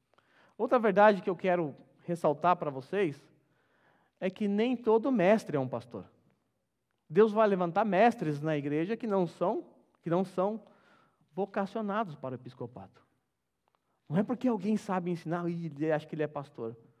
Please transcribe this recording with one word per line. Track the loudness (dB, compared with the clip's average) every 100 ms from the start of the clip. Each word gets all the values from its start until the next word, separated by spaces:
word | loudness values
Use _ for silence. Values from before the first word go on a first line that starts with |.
| _ _ _ _ _ -8
Outra | 0 2
verdade | 4 6 6 6
que | -2
eu | -4
quero | 0 0 -2 -8 -20 _
ressaltar | -8 -2 0 2 0 0
para | -2
vocês | -8 -6 -2 -2 -4 -16 _ _ _ _ _ _ _ _ _
é | -8
que | -4 -2
nem | 0 0 0
todo | 2 2 2
mestre | 2 4 4 2 -4
é |
um | -2
pastor. | -6 -8 -14 -14 _ _ _ _ _ _ _ _ _ _
Deus | 4 4
vai | 6 4
levantar | 4 0 0
mestres | 2 4 4 4 -2 -2
na | -2 -2
igreja | -2 -2 -2 -4
que | -2
não | 0 0
são, | 0 -2 -2 -6 -20 _ _
que | -2
não | 0
são | 0 -2 -2 -4 -12 _ _ _ _ _ _
vocacionados | -8 -6 -4 -6 -6 -4 -4 -6 -8
para | -10
o | -10
episcopado. | -14 -14 -14 -14 -20 _ _ _ _ _ _ _ _ _ _ _ _
Não | -2
é |
porque | -2 -2 -2
alguém | -2 -2 -4
sabe | -2 -4 -2
ensinar | -6 -4 -4 -4
e | -6 -8
ele | -4 -2
acha | -2 -2
que | -6
ele |
é | -6
pastor. | -6 -14 -10 -10 -10 -20 _